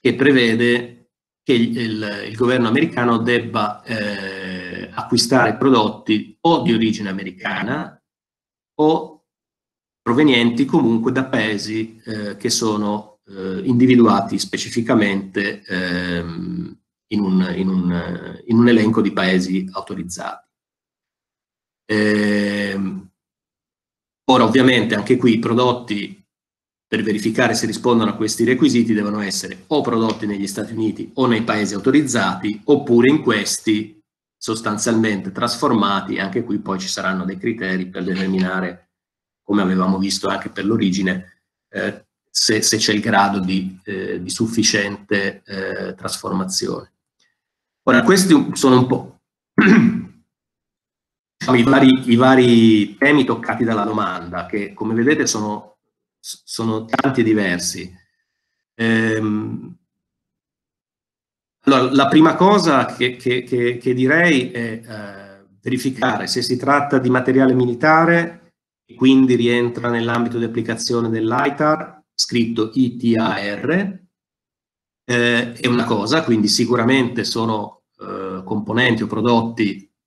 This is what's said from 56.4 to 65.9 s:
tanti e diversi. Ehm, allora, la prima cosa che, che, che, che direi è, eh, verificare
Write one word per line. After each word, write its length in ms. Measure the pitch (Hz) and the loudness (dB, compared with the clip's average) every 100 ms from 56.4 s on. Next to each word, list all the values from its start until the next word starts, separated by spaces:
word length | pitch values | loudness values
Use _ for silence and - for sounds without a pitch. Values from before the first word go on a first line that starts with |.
| - - 113 110 110 | -14 -6 -4 -4 -4
tanti 340 | - 135 131 | -2 0 0
e 20 | |
diversi. 720 | 110 107 95 87 - 92 90 - _ _ _ _ _ _ _ - | 2 2 0 -2 -4 -8 -12 -16 _ _ _ _ _ _ _ -4
Ehm, 1040 | 113 113 113 110 107 107 110 113 - 175 _ _ _ _ _ _ _ _ _ _ _ _ _ _ _ _ _ _ - | 0 0 0 -2 -2 -2 -4 -8 -12 -20 _ _ _ _ _ _ _ _ _ _ _ _ _ _ _ _ _ _ 2
allora, 280 | 135 127 | 2 4
la 140 | 139 135 | 2 4
prima 280 | 156 160 - | 6 6 6
cosa 500 | 185 208 165 139 117 | 4 4 4 2 0
che, 320 | - 127 123 | -2 -4 -2
che, 260 | 127 123 | -4 -4
che, 340 | 123 127 120 120 | -2 -2 -2 -2
che 160 | 131 | -2
direi 580 | 127 131 156 175 139 123 | 0 2 2 4 2 0
è, 300 | 120 117 110 117 | -6 -8 -10 -14
eh, 600 | 110 101 98 98 98 _ _ | -16 -16 -18 -20 -20 _ _
verificare 680 | - 127 139 | -6 -4 -4